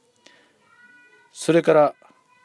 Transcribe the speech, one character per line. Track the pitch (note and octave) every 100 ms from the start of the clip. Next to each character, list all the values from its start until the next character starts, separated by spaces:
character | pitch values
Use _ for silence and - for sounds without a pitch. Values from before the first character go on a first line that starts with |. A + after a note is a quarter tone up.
| _ _ _ _ _ _ _ _ _ _ _ _ _
そ | - -
れ | E3
か | D#3+
ら | D#3 D3 - - _ _ _